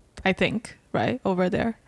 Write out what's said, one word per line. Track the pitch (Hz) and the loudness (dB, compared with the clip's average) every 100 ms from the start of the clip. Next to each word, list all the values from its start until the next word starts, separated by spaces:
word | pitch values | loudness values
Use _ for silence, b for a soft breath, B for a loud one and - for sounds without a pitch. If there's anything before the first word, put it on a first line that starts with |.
| _ - | _ -4
I | 196 | -2
think, | 190 185 214 - - _ | 2 0 0 -6 -14 _
right, | 220 226 254 196 | 0 0 0 0
over | 180 180 | 2 2
there. | 185 226 - | 2 -2 -4